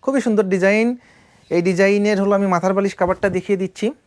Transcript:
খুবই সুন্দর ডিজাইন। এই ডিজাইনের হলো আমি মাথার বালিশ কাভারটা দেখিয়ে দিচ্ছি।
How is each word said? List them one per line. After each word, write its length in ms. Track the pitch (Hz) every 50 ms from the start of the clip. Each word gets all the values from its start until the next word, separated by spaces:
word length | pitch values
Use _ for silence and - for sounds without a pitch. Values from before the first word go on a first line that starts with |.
খুবই 200 | - - 269 277
সুন্দর 220 | 220 233 220 208 214
ডিজাইন। 540 | 190 190 190 180 196 202 214 226 240 247 247 _ - - - _ _ _ _ _ _
এই 120 | - 175
ডিজাইনের 600 | 175 185 185 170 196 196 202 208 202 208 214 190
হলো 140 | 196 196 208
আমি 120 | 196 202 196
মাথার 260 | 180 170 165 185 196
বালিশ 220 | 190 196 196 -
কাভারটা 340 | - 196 175 185 180 - 196
দেখিয়ে 280 | 180 185 175 - 202 185
দিচ্ছি। 340 | 190 185 - - - 220 302 _ _